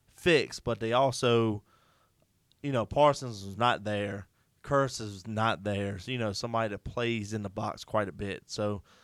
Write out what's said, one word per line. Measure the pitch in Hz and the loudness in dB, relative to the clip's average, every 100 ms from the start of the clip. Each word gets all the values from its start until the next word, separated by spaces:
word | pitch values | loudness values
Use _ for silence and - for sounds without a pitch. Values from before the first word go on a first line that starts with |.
| _ | _
fix. | - 180 151 - - | -2 4 4 4 -4
But | - 107 | -4 -2
they | 113 | 2
also, | 120 135 123 123 117 113 104 _ _ _ _ _ _ _ _ _ _ | 4 4 4 4 6 4 0 _ _ _ _ _ _ _ _ _ _
you | 143 | -2
know, | 127 | 0
Parsons | 101 143 147 135 127 104 | 0 4 6 4 -4 -8
was | 98 98 | -8 0
not | 120 107 | 2 2
there. | 104 104 101 98 - _ _ _ | -2 -4 -4 -6 -12 _ _ _
Kearse | - 143 131 - | 0 0 0 -2
is | 104 98 110 | -10 -10 -6
not | 107 113 87 | 0 0 0
there. | 104 101 101 98 | -2 -2 -2 -6
So, | 120 | -6
you | 127 | -4
know, | 107 | -4
somebody | 101 117 113 110 | -4 -2 -2 -2
that | 98 | -4
plays | - 123 117 117 101 | -6 -2 -2 -2 -4
in | 107 | -6
the | 101 | -6
box | 104 110 - | -6 -6 -6
quite | - 110 98 | -2 0 0
a | |
bit. | 92 98 87 - | -4 -6 -8 -8
So, | - 104 101 - _ | -4 -2 -4 -10 _